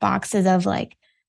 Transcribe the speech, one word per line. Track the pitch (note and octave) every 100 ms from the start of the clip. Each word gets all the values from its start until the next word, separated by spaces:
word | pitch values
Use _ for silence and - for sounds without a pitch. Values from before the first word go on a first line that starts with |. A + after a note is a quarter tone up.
boxes | G3+ G3 - G3+ F#3
of, | F#3 F3+
like, | - - _ _ _